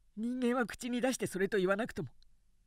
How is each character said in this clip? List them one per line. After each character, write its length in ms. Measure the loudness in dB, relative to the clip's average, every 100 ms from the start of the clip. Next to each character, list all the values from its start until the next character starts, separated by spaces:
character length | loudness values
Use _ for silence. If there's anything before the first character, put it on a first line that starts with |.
| _ -6
人 240 | -4 0
間 160 | 0 2
は 80 | 0
口 240 | -4 -4
に 100 | 0
出 140 | 0
し 40 | 0
て 80 | -2
そ 140 | 0
れ 80 | 2
と 100 | 4
言 120 | 4
わ 80 | 2
な 100 | 0
く 60 |
と 100 | -4
も、 60 | -8 -12 -20 -20 _ _